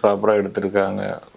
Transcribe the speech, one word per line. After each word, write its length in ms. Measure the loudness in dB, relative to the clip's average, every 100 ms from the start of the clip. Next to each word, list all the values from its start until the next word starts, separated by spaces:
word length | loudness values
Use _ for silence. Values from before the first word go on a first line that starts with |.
ப்ராப்பரா 320 | 0 2 2
எடுத்திருக்காங்க. 840 | 2 0 -4 -2 0 -2 -2 -6 -8 -14